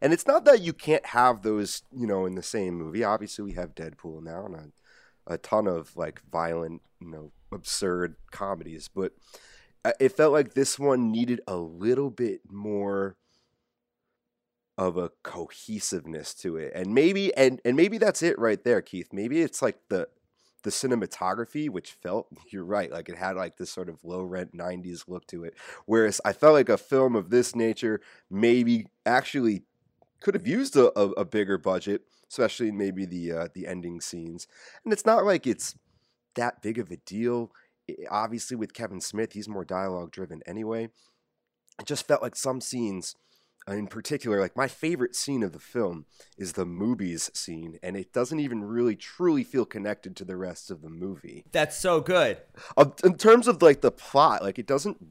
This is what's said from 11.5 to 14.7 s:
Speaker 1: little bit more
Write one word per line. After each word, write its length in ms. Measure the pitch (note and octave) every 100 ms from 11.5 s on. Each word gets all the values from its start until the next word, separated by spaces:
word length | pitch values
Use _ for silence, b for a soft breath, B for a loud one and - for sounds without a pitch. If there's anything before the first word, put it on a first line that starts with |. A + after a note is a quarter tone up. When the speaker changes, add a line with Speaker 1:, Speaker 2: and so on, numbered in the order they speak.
| F2+
Speaker 1:
little 520 | E2 E2+ G#2+ B2+ C#3+
bit 320 | G#2+ A#2 F#2+ -
more 680 | G2 G#2 G2+ G2+ G2 G2 F2+ _ _ _ _ _ _ _ _ _ _ _ _ _ _ _